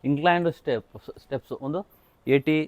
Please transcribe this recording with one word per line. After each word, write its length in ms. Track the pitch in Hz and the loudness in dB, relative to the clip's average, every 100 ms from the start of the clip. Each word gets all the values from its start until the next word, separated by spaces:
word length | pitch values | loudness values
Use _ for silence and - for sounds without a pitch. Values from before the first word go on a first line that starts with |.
ಇನ್ಕ್ಲೈನ್ಡ್ 460 | 131 143 165 175 170 156 | -2 0 2 2 0 -2
ಸ್ಟೆಪ್, 260 | - 117 - 107 - - | -4 -4 -6 -20 -18 -20
ಸ್ಟೆಪ್ಸ್ 280 | _ 131 - 120 135 | _ -10 -8 -10 -6
ಒಂದು 140 | 165 202 _ _ _ - | -6 -8 _ _ _ 2
ಏಯ್ಟಿ 240 | 139 135 156 | 2 4 0